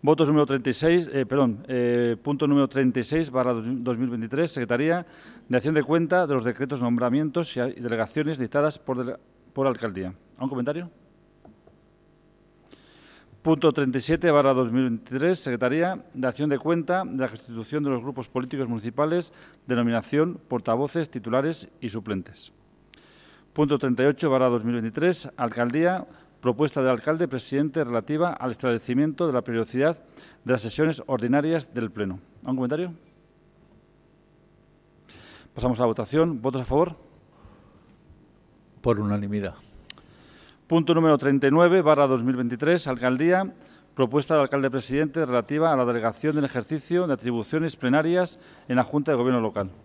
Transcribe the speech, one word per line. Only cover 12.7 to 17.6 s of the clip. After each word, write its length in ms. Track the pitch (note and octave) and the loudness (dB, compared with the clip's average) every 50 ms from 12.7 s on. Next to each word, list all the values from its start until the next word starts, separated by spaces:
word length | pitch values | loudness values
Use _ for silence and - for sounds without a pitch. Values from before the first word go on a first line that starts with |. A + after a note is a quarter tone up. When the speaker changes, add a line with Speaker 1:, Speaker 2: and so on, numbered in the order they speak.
| - _ _ _ _ - - - - - - _ - - _ | -20 _ _ _ _ -20 -20 -20 -20 -20 -20 _ -20 -4 _
Speaker 1:
Punto 300 | D#3+ D#3+ D3 D#3+ D#3+ C3 | 2 2 4 4 2 4
treinta 260 | - C#3+ C3 B2 C3+ | 4 0 0 0 -2
y 20 | |
siete 300 | A2+ - D#3 - - E3+ | 0 0 -2 2 4 4
barra 240 | D3+ C#3+ C#3 C3+ C3+ | 4 6 6 6 4
dos 160 | B2+ C3 A#2 | 4 2 2
mil 140 | A2+ B2+ C3 | 2 0 2
veintitrés, 560 | B2+ A#2 A2 - - B2 C3 C#3 F3 F#3 F3 | 0 -2 -4 -6 -8 -6 -2 0 0 0 0
Secretaría, 600 | - C#3 B2 A2+ B2+ B2 C3 D#3 E3+ F3+ F#3+ - - - _ | -2 -6 -4 -2 0 0 0 0 0 -2 -4 -8 -12 -16 _
de 140 | B2+ C3 B2+ | -4 -4 -2
acción 200 | A#2+ - C#3+ D3+ | -2 -2 -2 0
de 120 | C#3 C3 | 0 -2
cuenta 420 | - D#3 E3+ E3+ D#3 C3+ F3+ F#3 F#3+ | 0 0 -2 0 0 -2 -2 -2 -2
de 140 | - - C3+ | -4 -4 -4
la 80 | C3 | -4
constitución 560 | B2 G#2 A2 - - A#2 A2+ | -4 -6 -10 -16 -14 -12 -12